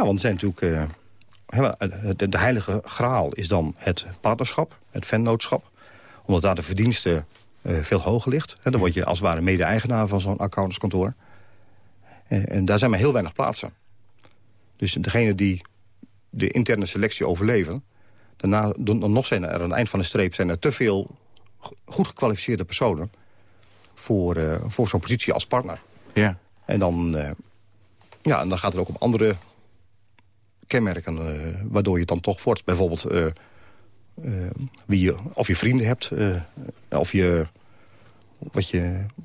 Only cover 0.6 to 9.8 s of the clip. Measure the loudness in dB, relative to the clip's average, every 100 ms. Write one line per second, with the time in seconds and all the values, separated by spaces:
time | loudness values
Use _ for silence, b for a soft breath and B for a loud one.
0.6 | 0 0 -2 -8 -20 -20 -20 -20 -4 0
1.6 | 0 0 -6 -4 -4 -2 0 2 2 0
2.6 | -2 -4 -4 -2 0 2 0 -2 0 0
3.6 | 0 -2 -4 -4 -6 -4 0 0 -2 -2
4.6 | -4 -6 -12 -10 -2 0 2 0 0 -4
5.6 | -6 B B B B B 0 2 2 0
6.6 | -2 2 2 2 0 0 -2 -16 -20 -10
7.6 | -2 -2 0 0 2 0 0 -2 -4 -6
8.6 | 0 2 2 2 0 2 2 2 2 2
9.6 | 2 0